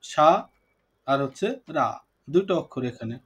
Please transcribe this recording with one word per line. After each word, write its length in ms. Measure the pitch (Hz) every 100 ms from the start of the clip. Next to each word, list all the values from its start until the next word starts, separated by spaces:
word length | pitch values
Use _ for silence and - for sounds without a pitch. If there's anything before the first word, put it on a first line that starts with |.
সা 240 | - - 156 190 - _ _ _ _ _ -
আর 120 | 139
হচ্ছে 240 | 139 - 208 262 _
রা, 200 | 170 120 - _ _ -
দুটো 240 | 160 190 175
অক্ষর 280 | - -
এখানে। 300 | 123 120 113 117